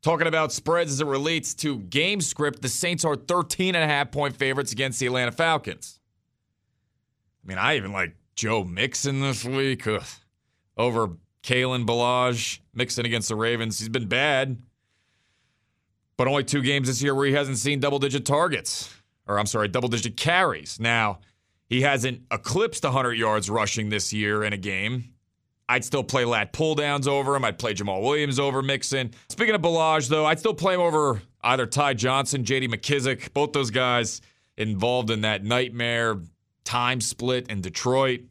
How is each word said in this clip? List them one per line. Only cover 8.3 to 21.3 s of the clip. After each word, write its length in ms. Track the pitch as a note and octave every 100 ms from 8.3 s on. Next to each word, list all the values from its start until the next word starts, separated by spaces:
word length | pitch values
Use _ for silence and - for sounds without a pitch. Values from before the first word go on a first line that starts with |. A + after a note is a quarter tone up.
Joe 300 | - A2 A2+
Mixon 560 | F#2 F2 B2 - C#3 C3+
this 240 | C3+ A#2
week, 420 | A#2 C3+ C3+ C3 -
ugh, 180 | G#2+ - - _ _ _ _ _ -
over 320 | A#2 A2+ G#2+ E2 _ _
Kalen 440 | - B2+ B2+ B2+ A#2
Ballage. 760 | A#2 A#2+ B2 B2+ A#2+ G#2 - _
Mixon 320 | A#2 B2 - A#2+
against 220 | A#2 G#2+
the 80 | A2
Ravens, 420 | A2+ A#2 A2+ G2+
he's 100 | A2
been 200 | A#2 A2
bad, 520 | A#2+ D3 C3+ C3+ B2 - _ _ _ _ _ _ _ _ _ _ _ _ _ _ -
but 120 | B2+
only 160 | C#3+
two 180 | - D3
games 240 | B2+ C#3+ B2+
this 160 | B2+
year 120 | C#3+
where 120 | C3+ C#3
he 60 |
hasn't 260 | C#3 C#3 B2+
seen 220 | C3 C#3+
double-digit 440 | C#3+ C#3 C#3 C3+
targets. 720 | A#2 D3 F3 C3 - - - - _ _ -
Or, 120 | G2+
I'm 80 | G#2
sorry, 220 | A2+ G#2
double-digit 480 | F#2+ A#2+ A#2 A2 G#2+
carries. 640 | D3+ F3 F#3 E2+ D2 -
Now, 420 | A2+ A#2 G#2+ F#2+ -